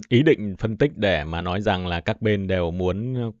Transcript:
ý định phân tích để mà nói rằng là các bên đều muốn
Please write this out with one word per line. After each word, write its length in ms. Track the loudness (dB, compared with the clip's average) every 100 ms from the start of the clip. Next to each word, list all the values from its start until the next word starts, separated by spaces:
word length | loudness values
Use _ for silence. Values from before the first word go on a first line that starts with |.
| 2
ý 140 | 4
định 320 | 6 4 0 -4
phân 200 | -4 0
tích 200 | 0 0
để 260 | 0 0
mà 180 | -2 -4
nói 200 | -2 -2
rằng 260 | 0 0 -2
là 140 | -4
các 200 | -4 -2
bên 260 | 0 0 0
đều 240 | 0 0
muốn 440 | 0 -2 -2 -4 -4 -6 -8